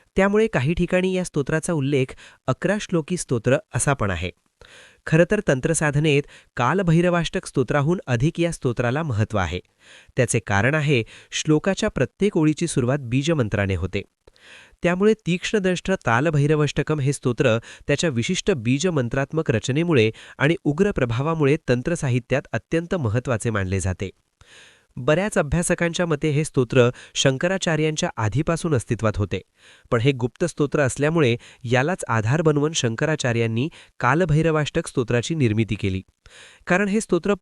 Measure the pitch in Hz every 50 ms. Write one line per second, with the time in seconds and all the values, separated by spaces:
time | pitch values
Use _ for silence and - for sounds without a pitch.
0 | _ _ _ - 190 202 202 214 220 220 - 156 123 151 170 170 175 - 185 185
1 | 180 190 185 180 180 - - 151 135 - 160 160 - - 175 151 131 139 147 135
2 | 131 - - - - - - _ _ - 127 - - 170 202 214 - - 180 165
3 | 147 - 180 165 - - 135 117 - 123 127 151 - _ - 123 - 143 139 -
4 | 113 98 92 80 87 87 - _ _ _ _ _ - - - - - - _ _
5 | _ - 160 160 175 - 214 214 - - 143 131 - 160 165 - 160 147 131 147
6 | 156 160 139 143 143 - - - - _ _ - 120 123 156 196 190 170 160 170
7 | 175 180 175 170 165 - - 190 - - - 143 123 - 147 147 135 156 180 196
8 | - - 123 117 131 165 - - 170 170 160 - - 131 117 - 123 117 123 151
9 | 165 151 113 104 110 - 110 101 92 80 90 87 - _ _ _ _ - - -
10 | - _ _ - 123 - - 120 - - 104 98 104 131 151 156 143 151 147 120
11 | 110 - - - - _ - - - 156 151 151 - 196 190 - 226 208 - -
12 | 135 - - - 190 208 - 175 156 156 151 - 175 156 - 147 123 120 135 147
13 | 135 113 117 135 143 160 165 151 117 101 110 101 101 95 95 85 95 90 - 101
14 | - - _ _ _ _ _ _ - - - - - - _ _ - 170 180 185
15 | 202 214 220 - _ - 175 180 - - - 214 185 185 180 165 - - 190 -
16 | - 123 113 120 143 170 151 143 139 147 156 151 151 139 - - 143 - 156 151
17 | 131 143 139 - - 127 120 - 143 123 110 117 - - - - - - 147 -
18 | - 165 127 117 113 - 185 - - - 190 135 107 120 131 143 156 185 165 143
19 | 123 117 - 135 139 - - 156 160 - 123 107 - - 127 151 170 175 160 123
20 | 107 110 - - - - - - 127 147 170 - - 156 147 156 202 208 202 -
21 | 131 117 113 120 139 160 165 160 147 135 147 160 - - 123 123 123 165 170 -
22 | - 135 120 127 - - 123 139 - - - 113 - _ - 165 175 170 202 180
23 | 135 110 95 123 - 143 123 104 - 120 110 101 95 92 95 95 85 95 90 -
24 | 101 92 - _ _ _ _ _ _ _ - - - - _ _ _ _ _ 135
25 | 123 143 151 170 196 214 - 202 165 139 147 170 175 - 180 - 170 170 165 -
26 | 180 170 156 143 - 160 139 147 160 - - 139 127 117 - 131 120 123 - -
27 | - - - - - 139 131 131 - 180 190 185 - 175 160 151 156 156 156 -
28 | 180 170 - - 110 107 - 131 160 - 165 160 - 170 151 117 - - 120 101
29 | 110 107 104 - 107 90 - 92 - _ _ _ _ - - - _ _ 123 117
30 | 107 143 139 123 117 127 - - 180 160 - - 151 139 - 156 143 123 - -
31 | 139 151 165 170 147 117 117 117 - - - _ - 117 123 123 135 160 190 -
32 | - - 117 113 104 110 135 160 170 160 147 143 139 156 165 - - 117 113 -
33 | 151 151 156 - - 127 113 117 117 113 113 113 135 170 - - - _ _ -
34 | - 123 135 165 185 156 147 156 160 165 156 156 147 - - 165 - - - 139
35 | 120 - 120 120 - - 165 160 131 110 104 110 113 95 110 101 - 98 92 95
36 | - _ _ _ _ - - - - - - _ _ - 175 185 208 196 196 220
37 | - - 185 170 - 196 202 190